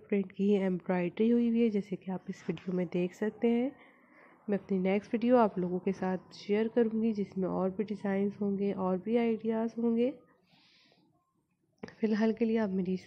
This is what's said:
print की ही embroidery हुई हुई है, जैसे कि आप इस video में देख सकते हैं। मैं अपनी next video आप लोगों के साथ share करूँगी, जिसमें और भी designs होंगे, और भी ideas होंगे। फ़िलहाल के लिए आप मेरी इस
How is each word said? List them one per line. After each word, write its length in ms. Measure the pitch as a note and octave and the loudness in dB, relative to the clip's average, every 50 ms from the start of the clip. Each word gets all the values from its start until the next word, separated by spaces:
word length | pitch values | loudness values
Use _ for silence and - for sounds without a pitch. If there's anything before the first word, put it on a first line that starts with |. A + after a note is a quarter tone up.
| - - | -2 -2
print 220 | G#3 G3 G3 F#3+ | 0 0 -2 -2
की 180 | - - G3 G3+ | -2 0 2 4
ही 100 | G#3 F#3+ F#3+ | 4 4 2
embroidery 680 | F#3+ F#3 E3+ - - F#3 F3+ F3 F3 - - A3 A#3 | 0 -2 -2 -2 -2 0 0 0 -2 0 2 2 4
हुई 200 | A#3+ A#3+ A#3+ A#3 | 4 4 2 2
हुई 120 | A3+ A#3 | 2 2
है, 80 | A#3 A3+ | 2 2
जैसे 260 | G#3 G3+ G3 - F#3 | 2 0 -2 -4 -6
कि 160 | - - F#3+ | -8 -6 -6
आप 140 | F#3 F3+ - - | -8 -8 -8 -10
इस 140 | F#3 - - - | -12 -8 -8 -8
video 260 | E3 - - F#3+ F3+ | -8 -6 -6 -4 -2
में 80 | F3+ F3+ D#3+ - | -2 -2 -2 -2
देख 200 | F3+ F3+ F3+ - | -2 -2 -2 -4
सकते 320 | - G#3+ G#3+ G#3+ - - A#3 | -4 -6 -6 -2 0 0 2
हैं। 220 | A#3 A#3 B3 C#4+ - - - - - _ _ _ - - - - - _ _ - | 2 2 0 -2 -4 -10 -20 -20 -20 _ _ _ -20 -20 -20 -20 -20 _ _ -2
मैं 80 | G3+ | -2
अपनी 220 | F#3 - - G3 F#3 | -2 -2 0 0 0
next 340 | F#3 F#3 F#3+ G#3 G3+ - - | 2 2 0 0 0 -2 -2
video 240 | G#3+ A#3 A#3+ B3+ | 0 4 6 6
आप 200 | B3 A3+ G3+ - F3+ | 6 6 4 2 -2
लोगों 200 | F3+ F3 F3+ F#3 | -2 -2 -2 -2
के 120 | - G3 F#3+ | -2 -2 -2
साथ 400 | - F#3+ F#3 F#3 F3+ - - - | -2 -2 -2 -2 -4 -6 -10 -20
share 320 | - - G3+ G3+ G#3+ A3+ A3+ - | -10 -4 0 0 0 0 0 2
करूँगी, 380 | A#3+ A#3 A3 A3+ A3 A3 A3+ G#3+ | 2 2 2 0 0 0 0 0
जिसमें 340 | G3+ G3 - - F#3+ F#3 E3+ | -2 -4 -4 -4 -4 -2 -2
और 200 | F3 F3+ F#3 F#3+ | 0 0 -2 -2
भी 140 | F#3 G3+ G#3 | -2 -4 -4
designs 520 | G3+ G#3 G3+ - G3 G3 G3 G3+ G3+ G3+ - | -6 -6 -6 -4 -2 0 0 0 -2 -2 -2
होंगे, 300 | G#3 G3+ G3 F#3+ G3+ G3+ F#3 | -2 -2 -2 0 -2 -2 -2
और 240 | F#3+ F#3+ F#3 F#3 F3+ F#3 | -2 -2 -2 -2 -2 -2
भी 120 | A3 A#3 | 0 0
ideas 640 | A#3+ A#3 A#3 A3+ A3 A3 A3+ A3+ A3 A3+ A3+ - A#3 | 2 2 0 0 -2 -2 -2 -2 -2 -2 -4 -4 -2
होंगे। 320 | A#3 A#3 A3+ A#3 A#3+ C4+ - - - _ _ _ _ _ _ _ _ _ _ _ _ _ _ _ _ _ _ _ _ _ _ _ _ _ _ _ _ _ _ _ - - - - | 0 0 2 2 0 0 -2 -6 -14 _ _ _ _ _ _ _ _ _ _ _ _ _ _ _ _ _ _ _ _ _ _ _ _ _ _ _ _ _ _ _ -18 -18 -6 -4
फ़िलहाल 320 | A3 G#3 A3 G3+ A3+ A3 G#3+ | -2 0 2 2 2 2 2
के 120 | A3 A#3 | 0 0
लिए 120 | A3 A3 | 0 2
आप 120 | A3+ A3 G3+ | 0 0 0
मेरी 240 | F#3+ F#3+ F3+ F#3 F#3 | 0 0 0 0 -2
इस 100 | F#3 - | -4 -4